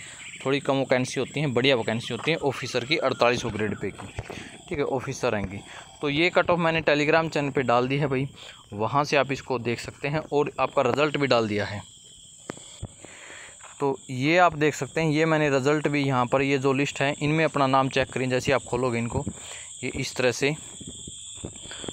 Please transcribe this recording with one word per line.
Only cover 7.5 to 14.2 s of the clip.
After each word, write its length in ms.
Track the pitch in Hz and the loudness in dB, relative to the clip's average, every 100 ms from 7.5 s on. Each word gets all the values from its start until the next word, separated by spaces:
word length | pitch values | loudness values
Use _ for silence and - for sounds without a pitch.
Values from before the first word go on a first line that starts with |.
पे 120 | 139 | 0
डाल 260 | 123 120 127 | 2 4 4
दी 80 | 139 | 0
है 100 | 147 | 0
भाई, 220 | 131 139 - - - - | 0 -4 -8 -18 -20 -10
वहाँ 320 | 104 107 143 | -4 0 0
से 120 | 147 147 | 2 2
आप 160 | 131 | 2
इसको 260 | 131 - 127 | -2 -4 -2
देख 220 | 117 117 | -2 -4
सकते 280 | - - 143 | -6 -8 -4
हैं 100 | 151 | -4
और 340 | - 143 147 - | 0 0 0 0
आपका 220 | 131 - | 0 2
रिजल्ट 340 | 123 117 151 143 | 2 4 2 2
भी 100 | 139 | 2
डाल 220 | 120 113 | 2 2
दिया 160 | 104 | 0
है। 360 | 98 101 - - - - - - - - - - - - - - - - - - - - | -2 -6 -12 -20 -20 -20 -20 -18 -14 -14 -16 -16 -16 -16 -20 -20 -18 -18 -20 -20 -18 -4
तो 180 | 143 135 - | -4 -4 -6
ये 280 | 127 | -2